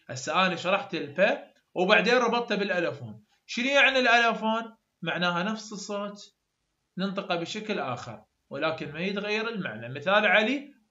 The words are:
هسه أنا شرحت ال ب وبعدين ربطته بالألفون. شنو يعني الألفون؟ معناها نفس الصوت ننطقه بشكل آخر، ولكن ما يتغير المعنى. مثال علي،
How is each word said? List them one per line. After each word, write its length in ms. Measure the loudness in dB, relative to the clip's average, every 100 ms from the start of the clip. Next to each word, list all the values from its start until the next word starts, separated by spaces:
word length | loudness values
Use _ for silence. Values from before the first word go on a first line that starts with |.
| -14
هسه 360 | -10 -4 2 2
أنا 100 | 2
شرحت 400 | 0 0 0 -6
ال 180 | -6
ب 240 | 2 2 2 -6 _ _
وبعدين 400 | 0 6 6 6
ربطته 420 | 4 4 0 0 -2
بالألفون. 680 | 0 0 -2 -4 -10 -16 -20 _ -12
شنو 200 | -4 0
يعني 340 | 4 4 4
الألفون؟ 760 | 4 6 4 2 0 -2 -4 -12 _ _
معناها 420 | -6 -2 0 0
نفس 300 | -2 -4 -8
الصوت 600 | -12 -8 -8 -8 -10 -18 _ _ _ _ _ _ -6
ننطقه 380 | -4 -4 -2 -2
بشكل 440 | -4 -6 -6 -4
آخر، 460 | -4 -6 -10 -16 -18 _ _
ولكن 420 | -4 -2 -2 -6
ما 80 | -6
يتغير 500 | -6 -4 -4 -4 -4
المعنى. 400 | -2 -4 -4 -10
مثال 360 | -6 0 2 4
علي، 480 | 4 4 0 -6 -18 _